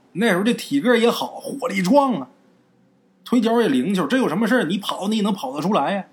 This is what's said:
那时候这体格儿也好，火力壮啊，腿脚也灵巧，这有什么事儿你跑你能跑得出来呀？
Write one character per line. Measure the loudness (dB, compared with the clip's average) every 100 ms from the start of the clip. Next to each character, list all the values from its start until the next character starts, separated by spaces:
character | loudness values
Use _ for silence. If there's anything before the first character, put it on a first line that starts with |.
| _
那 | -2 0
时 | 0
候 |
这 | 0
体 | -2 -2 -2
格 | 2
儿 | 4
也 | 2
好， | 0 -4 -8
火 | -10 -8 -6
力 | -2
壮 | 2 4 4
啊， | 0 -6 _ _ _ _ _ _ _ _ _
腿 | -2 2
脚 | 2 2
也 | 2
灵 | 2 0
巧， | 0 0
这 | 0
有 | 0
什 | 0
么 | 2
事 |
儿 | 2
你 | 0 -2
跑 | -4 -6 -2
你 | 0
能 | 0
跑 | -2 -6
得 | -4
出 | 0
来 | 0 0
呀？ | -4 -8